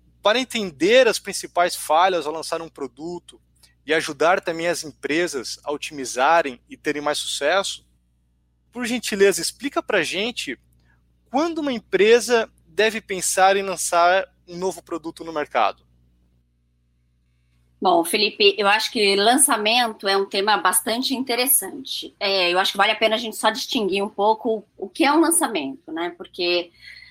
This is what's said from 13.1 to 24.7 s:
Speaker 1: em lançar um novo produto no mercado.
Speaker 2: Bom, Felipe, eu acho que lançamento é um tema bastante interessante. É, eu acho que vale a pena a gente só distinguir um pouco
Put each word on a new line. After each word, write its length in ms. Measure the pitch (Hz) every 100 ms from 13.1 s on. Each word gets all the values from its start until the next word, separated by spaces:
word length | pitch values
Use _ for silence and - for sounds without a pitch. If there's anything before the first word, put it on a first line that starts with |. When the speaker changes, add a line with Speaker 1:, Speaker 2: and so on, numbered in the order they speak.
| 190 - - 190 196
Speaker 1:
em 60 |
lançar 640 | 196 170 - 175 175 190 - _ -
um 80 | 175
novo 260 | 185 185
produto 440 | - 165 160 - 165
no 80 |
mercado. 500 | 160 143 127 101 - _ _ _ _ _ _ _ _ _ _ _ _ _ _ _ _ _ _ _ _
Speaker 2:
Bom, 240 | 190 - 160
Felipe, 500 | 214 208 - 202 196
eu 80 | 202
acho 240 | 214 -
que 240 | 240 202 202
lançamento 920 | 208 254 - 226 208 240 233 214 202
é 80 | 196
um 100 | 196
tema 300 | 202 208 202
bastante 580 | 180 185 240 233 262
interessante. 1000 | 247 262 233 247 - 190 - - - - -
É, 360 | 202 196 175
eu 40 | 180
acho 140 | 196
que 60 | 196
vale 160 | 208
a 20 | 214
pena 200 | 220 220
a 40 |
gente 160 | 226 220
só 140 | 220
distinguir 520 | 220 - 262 196 196
um 60 | 202
pouco 580 | - 208 220 247 220 -